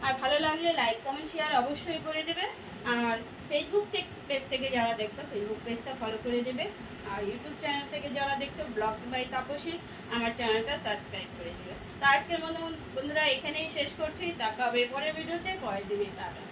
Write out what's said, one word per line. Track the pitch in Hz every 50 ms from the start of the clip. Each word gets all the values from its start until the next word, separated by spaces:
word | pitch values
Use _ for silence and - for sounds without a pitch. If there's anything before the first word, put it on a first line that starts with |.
| -
আর | 269 262 254
ভালো | 269 262 294 294 320
লাগলে | 311 311 330 339 339 330 294
লাইক, | 240 226 226 226 -
কমেন্ট, | 269 277 302 320 311
শেয়ার | - 320 302 302 277 254
অবশ্যই | 240 269 294 - - 349 320 320 -
করে | 311 311 311 311 320
দেবে। | 330 339 381 415 - - - - - - - 247 240
আর | 240 233 233 226 226 233 - - - - -
Facebook | 302 294 311 - 359 415 415 - -
থেকে, | 370 359 - - - - -
পেজ | 269 269 269 -
থেকে | 277 254 254 269 262
যারা | 240 233 233 226 220
দেখছো, | 214 208 - - 294 285
Facebook | - 202 208 214 220 - -
পেজটা | 233 233 233 - 277 254 -
ফলো | 233 220 220 214 -
করে | 247 240 240 240 254
দেবে, | 254 254 330 403 - - - - - - - 208
আর | 202 208 208 196
YouTube | 240 240 - 302 294 -
চ্যানেল | 311 294 285 285 277 269 302
থেকে | 294 285 285 247 285
যারা | 277 277 277 269
দেখছো, | 277 262 - 302 302 - 226
Blog | 214 214 220 220 214 233 240
by | 254 254 247 254
তাপসী, | 269 254 254 - 285 294 - 330 330 349 - - - - - - 226
আমার | 240 233 233 233 -
চ্যানেলটা | 240 220 220 226 226 226 - - -
সাবস্ক্রাইব | 220 208 190 - - 202 190 180 - - 185
করে | 175 170 180 -
দেবে। | - 180 196 - - - - -
তো | 277 277 277
আজকের | 277 - - 339 320 320
মতো | 330 320 330 330 330 320 - - - -
বন্ধুরা | 262 277 294 302 311 311 294 262
এখানেই | 269 - 294 302 311 320 320 -
শেষ | 311 285 285 - -
করছি, | 320 302 - - 359 339 330 -
দেখা | 233 220 220 233 247
হবে | 240 233 240 247 240
পরের | 262 277 294 311 311 320
ভিডিওতে, | 320 320 339 339 349 370 381 381 262
পরের | 220 196 196 202 196
দিনে। | 208 202 208 196 - -
টাটা। | 190 175 - - - -